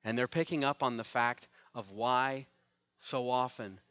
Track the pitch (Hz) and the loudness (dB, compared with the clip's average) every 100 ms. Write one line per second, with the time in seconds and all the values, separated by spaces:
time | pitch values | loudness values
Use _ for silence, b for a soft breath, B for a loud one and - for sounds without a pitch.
0 | 110 117 127 165 165 151 139 143 131 117 | -2 0 0 0 0 0 0 2 0 -2
1 | 110 123 120 123 - b b 120 98 101 | -2 2 2 0 -12 b b -12 -10 -2
2 | 120 127 135 135 135 _ _ _ _ _ | 2 4 2 -2 -10 _ _ _ _ _
3 | - 135 123 127 127 - 104 95 _ | -4 -2 0 0 0 -4 -12 -12 _